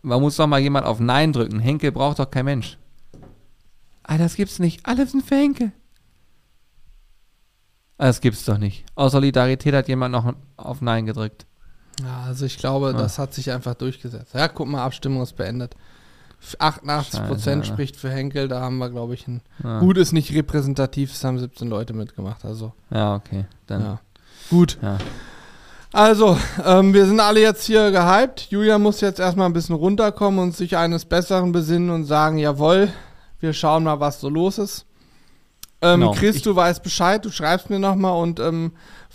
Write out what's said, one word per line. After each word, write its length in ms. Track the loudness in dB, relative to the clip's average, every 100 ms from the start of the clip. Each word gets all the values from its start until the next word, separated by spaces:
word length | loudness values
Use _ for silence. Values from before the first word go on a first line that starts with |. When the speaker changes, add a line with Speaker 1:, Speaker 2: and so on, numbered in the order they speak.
Speaker 1:
da 160 | -2 0
muss 160 | 0 2
doch 100 | 2
mal 120 | 2
jemand 240 | 2 0 -2
auf 140 | -2
Nein 320 | 0 2 2
drücken. 260 | 0 -2 -2
Henkel 320 | -2 0 -2
braucht 280 | -2 -2 -2
doch 120 | -4
kein 140 | -2 -2
Mensch. 320 | -4 -6 -14 -20 -20 -20 -20 -20 -20 _ _ _ _ -20 _
Ah, 140 | -4 0
das 180 | 0 0
gibt's 240 | -6 0
nicht. 260 | -2 -2 -4
Alle 200 | -2 0
sind 180 | -2 0
für 100 | 2
Henkel. 360 | 2 0 -4 -6 _ _ _ _ _ _ _ _ _ _ -20 -20 _ _ _ _ _ _ _ _ _ _
Ah, 80 | 0
das 160 | 2
gibt's 240 | 0 -2 -4
doch 120 | -2
nicht. 280 | -2 -6 -14 0
Aus 160 | 2
Solidarität 600 | 4 2 2 2 0 0
hat 140 | 0 0
jemand 240 | -2 -2
noch 200 | 0 -2 -6 -16 -16
auf 260 | -12 -6
Nein 240 | -2 -2 -2
gedrückt. 400 | -6 -8 _ -20 _ -20 -20 _ -12
Speaker 2:
Ja, 220 | -10 -10 -10
also 180 | -6 -6
ich 120 | -6
glaube, 360 | -4 -2 -2 -2
Speaker 1:
Ah. 20 |
Speaker 2:
das 220 | -4 -4
hat 140 | -8
sich 180 | -8 -6
einfach 220 | -6 -8 -6
durchgesetzt. 580 | -8 -8 -14 -16 -12
Ja, 140 | -4 -4
guck 200 | -4 -6
mal, 140 | -4 -6
Abstimmung 360 | -6 -6 -4
ist 140 | -6 -8
beendet. 400 | -8 -8 -10 -14 -20 -20 -20 -20 -20 -20
F-, 140 | -20 -4
achtundachtzig 600 | -4 -2 -6 -6 -4 -8 -6
Prozent 160 | -4
Speaker 1:
Scheiße, 80 | -2
Alter. 140 | -2 -4
Speaker 2:
spricht 220 | -6 -8 -8
für 120 | -8
Henkel, 380 | -6 -6 -6 -6
da 140 | -6
haben 160 | -6 -6
wir, 120 | -6
glaub 220 | -8 -10
ich, 160 | -10 -10
ein 140 | -12 _ -12
Speaker 1:
Ah. 180 | -8 2
Speaker 2:
gut, 180 | 4 4
ist 160 | 2
nicht 200 | 0 0
repräsentativ, 800 | -2 0 -2 -2 -2 -2 -2 -6
es 100 | -6 -6
haben 120 | -6
siebzehn 280 | -8 -10 -6
Leute 260 | -6 -6
mitgemacht, 520 | -8 -10 -10 -12 -10 -12
also. 260 | -12 -12 -16 _
Speaker 1:
Ja, 260 | -4 -2 -4
okay, 300 | -6 -8 -8 -12 _
dann. 140 | -6
Speaker 2:
Ja. 180 | -6 -8 _ _ _ -20 0
Gut. 280 | 4 4 2
Speaker 1:
Ja. 160 | -6 -6 -8 -12 -16 -20 -20 -20 -20 -20 -4
Speaker 2:
Also, 460 | 4 6 8 6 4 0 0 6
ähm, 280 | 6 8
wir 120 | 6 6
sind 140 | 6
alle 220 | 4 6
jetzt 240 | 4 2 2
hier 260 | 4 4
gehypt. 560 | 4 4 4 4 -2 -6
Julia 260 | 0 4 4
muss 240 | 4 2
jetzt 180 | -2 0
erstmal 280 | -2 2 0
ein 60 |
bisschen 220 | 0 -2 0
runterkommen 640 | 0 2 0 2 0 2
und 160 | -2 -4
sich 220 | -4 0
eines 260 | 0 -2
Besseren 480 | -2 -2 0 0 2
besinnen 380 | 0 0 0 0
und 160 | -2 0
sagen, 320 | 2 2 2
jawohl, 520 | 0 2 4 4 2 -2 -20 -20 -20 -6
wir 100 | -6
schauen 320 | -2 0 2
mal, 160 | 0 0
was 220 | -2 -4
so 80 | -6
los 280 | -2 -2 -2
ist. 260 | -8 -8 _ _ _ _ _ _ _ _ -20 _
Ähm, 200 | 4 6
Speaker 1:
Genau. 100 | 4
Speaker 2:
Chris, 260 | 4 2 2
Speaker 1:
Ich 40 |
Speaker 2:
du 120 | 0 2
weißt 280 | 2 0
Bescheid, 400 | -6 0 2 0 -2
du 60 |
schreibst 380 | -4 -2 -2 -2
mir 100 | -2
nochmal 420 | 0 0 0 0
und, 180 | -2 -2
ähm, 340 | -2 -2 -6 -8 -20 -20 -12